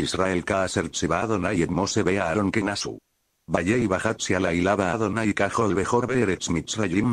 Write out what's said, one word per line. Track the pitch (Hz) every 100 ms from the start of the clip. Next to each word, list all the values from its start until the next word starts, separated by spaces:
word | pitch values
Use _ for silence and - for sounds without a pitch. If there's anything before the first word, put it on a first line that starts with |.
| 73
Israel | 85 95 90
ka | 82 95
aser | 92 104 82
tziba | - 85 85
Adonai | 110 107 90 107
et | 80
Mose | 78 95 -
be | 90 98
Aaron | 87 92 98
kenasu. | 110 101 101 - - - _ _ _ -
Vayei | 92 87 123 110
bajat | 92 110 110
si | - 92
ala | 92
ilaba | 85 90 101 92
Adonai | 107 107 104 110
kajol | 98 101 - 110 90
bejor | 90 120 120
be | 127
eretz | 104 85 -
Mitzrayim | 82 73 - 104 90 120